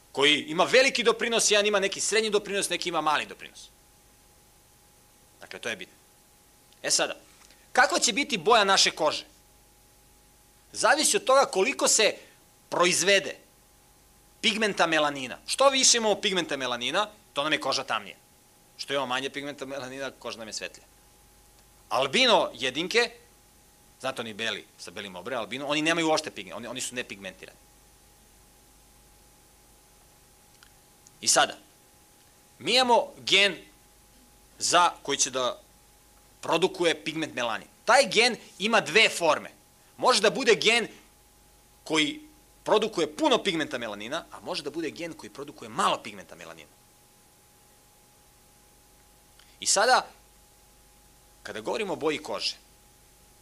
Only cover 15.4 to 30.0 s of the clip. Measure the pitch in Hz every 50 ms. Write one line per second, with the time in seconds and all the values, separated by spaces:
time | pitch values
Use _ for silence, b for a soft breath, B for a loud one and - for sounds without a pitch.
15.4 | - - - - 262 277 269 262 247 - - 233 226 214 196 196 - 208 190 180
16.4 | 160 - 147 135 131 123 120 117 123 127 151 190 214 - - - _ _ - 143
17.4 | 143 151 151 139 - 135 131 135 127 - 120 107 101 90 - - _ _ _ _
18.4 | _ _ _ _ _ _ _ - - - 139 143 135 123 127 131 135 135 - 143
19.4 | 139 147 139 139 139 135 139 139 127 127 131 135 139 127 127 - - 120 104 110
20.4 | 113 107 98 - 92 87 - - - _ _ _ _ _ _ _ _ _ _ _
21.4 | _ _ _ _ _ _ _ _ _ - - 127 135 - 240 240 262 247 208 165
22.4 | 135 - - 120 131 127 123 147 175 180 - 233 240 - - - - _ _ _
23.4 | _ _ _ _ _ _ _ _ _ _ _ - - 131 127 - 117 113 107 98
24.4 | 113 110 104 90 - - _ - - - 87 104 101 98 92 90 90 120 131 120
25.4 | 107 95 117 135 147 139 147 151 151 165 165 170 165 160 156 147 - 139 - 110
26.4 | 95 92 82 101 120 110 123 131 - - 120 123 117 - 113 98 98 92 92 -
27.4 | - - - - _ _ _ _ _ _ _ _ _ _ _ _ _ _ _ _
28.4 | - _ _ _ _ _ _ _ _ _ _ _ _ _ _ _ - _ _ _
29.4 | _ _ _ _ _ _ - _ _ _ _ _